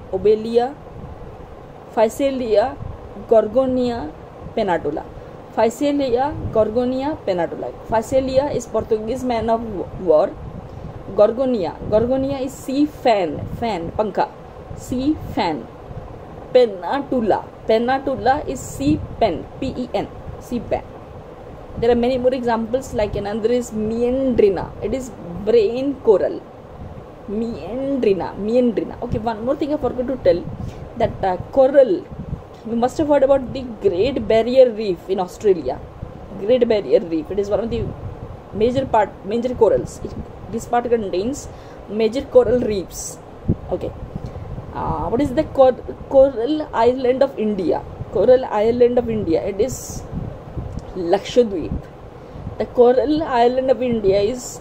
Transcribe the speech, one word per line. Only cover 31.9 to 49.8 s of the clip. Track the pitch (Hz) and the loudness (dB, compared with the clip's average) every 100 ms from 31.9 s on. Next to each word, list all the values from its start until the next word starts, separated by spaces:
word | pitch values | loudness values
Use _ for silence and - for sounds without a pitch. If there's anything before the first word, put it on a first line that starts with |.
| 156 - - - - - - 220 | 4 -2 -12 -10 -10 -10 -16 -6
You | 233 | 0
must | 247 - | 0 0
have | 294 | 2
heard | 285 | 4
about | 269 277 233 | 6 4 2
the | 254 254 214 | -8 -10 -2
Great | 196 175 240 262 214 | 0 2 2 0 2
Barrier | 220 226 262 254 | 4 6 6 6
Reef | 208 214 170 - | 4 -2 -2 -2
in | 196 | -2
Australia. | 180 - 214 180 127 143 - - - - - 196 | -2 0 2 4 0 -6 -10 -14 -14 -14 -14 -6
Great | 202 254 233 | 2 4 6
Barrier | 214 135 156 | 2 4 2
Reef. | 170 165 151 | 4 -2 -2
It | 190 | -2
is | 202 | 0
one | 196 | 0
of | 226 | 0
the | 233 190 - - - - - - | -4 -4 -8 -12 -12 -14 -14 -10
major | 196 226 254 | 0 2 2
part, | 262 226 208 - | 2 2 2 -2
major | 190 233 247 | -6 -2 -2
corals. | 247 208 143 - - | 4 6 6 0 -8
It, | - - - - - | -10 -10 -12 -14 -10
this | 220 - | -8 -2
part | 240 240 | 0 2
contains | 233 196 175 220 285 - - - - - | 0 0 -2 -2 -4 -10 -14 -16 -16 -6
major | 208 220 247 | 0 0 0
coral | 262 254 220 247 | 2 4 6 4
reefs. | 226 202 160 - - - - - - - - | 2 -2 -4 -10 -12 -14 -16 -6 -4 -2 -4
Okay. | 185 - - - - - - - - - | -6 -6 -10 -12 -10 -10 -12 -12 -12 -10
Uh, | 120 156 160 165 | -6 -4 -4 -2
what | 233 | 0
is | 285 | 0
the | 254 | 0
cor-, | 302 - 262 247 - - - | 0 6 6 4 -4 -12 2
coral | 269 277 233 240 311 302 | 6 6 4 -2 -2 -2
island | - 240 262 247 262 | 2 2 4 2 2
of | 277 - | 0 0
India? | 214 202 302 - - - - | -2 0 0 -2 -4 -10 -4
Coral | 208 214 254 262 | 2 6 6 4
island | 214 220 240 240 247 | 0 2 4 4 4
of | 233 | 0
India. | 220 180 160 | -2 0 0
It | 190 196 | 0 0
is | 254 - | -2 -2